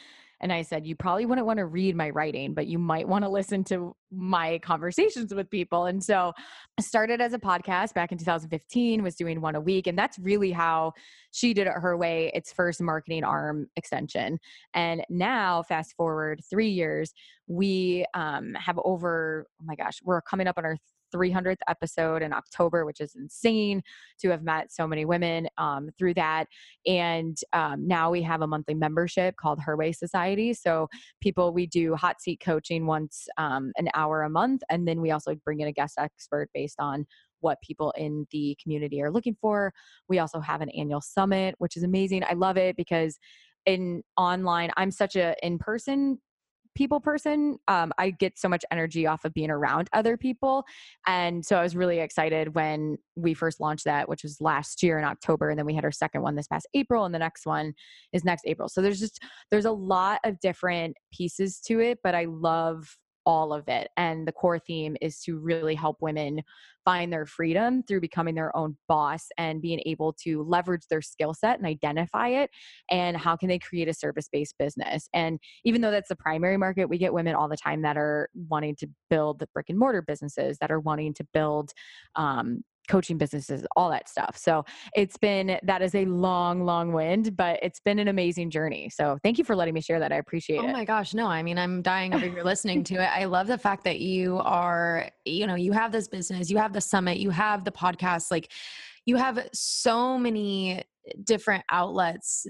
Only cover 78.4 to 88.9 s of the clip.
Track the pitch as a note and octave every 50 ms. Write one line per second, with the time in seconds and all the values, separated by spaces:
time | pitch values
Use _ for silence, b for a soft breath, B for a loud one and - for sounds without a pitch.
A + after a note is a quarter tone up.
78.4 | E3+ D#3 D#3 D3+ D3+ D3+ D3 - D#3 D3+ C#3+ _ _ _ E3+ D#3 D3+ D3+ D3+ -
79.4 | D3+ - _ D3 D3+ - F3+ G3+ B3+ C4+ A#3 F#3 D#3 - D3 - D3 D3 - -
80.4 | C#3 C3+ C#3+ - D#3+ D3+ D#3+ D#3+ D3+ D#3 D3+ D3+ D#3 D#3 D3 - D3+ - - D#3+
81.4 | D#3 D3+ D3 D3+ D3 C#3+ B B B B B B B B _ D#3+ D3+ C#3+ C3 A#2+
82.4 | - A#2+ A#2+ - - - _ _ _ - - F#3+ - - E3+ D3+ D3+ C#3+ - D3
83.4 | C3+ - C#3+ B2+ - - - E3 F3+ E3+ D3+ A#2 - - - - - - - -
84.4 | - F3 D#3+ D#3 D3 B B B B B - G#3 G3+ F#3+ - - - G#3 G3+ G3
85.4 | F#3+ F#3+ F#3 - - F#3+ F#3+ F#3 F#3+ F3+ F#3 G3+ F#3+ F#3 F3+ F3 F#3 F#3 F3+ F3
86.4 | F3 F3 F3 F3+ F3+ F3 E3+ E3+ E3+ E3+ E3 D#3+ D#3 D#3+ F#3 G#3+ A3 A3+ F#3+ F3
87.4 | F#3 F3 E3 - - F3+ - - - G3+ G3+ G#3 G#3 G3+ G3 F#3+ F3+ F3 E3+ F3
88.4 | E3+ E3 D#3 D#3 D#3+ D#3 - D2 C#2+ -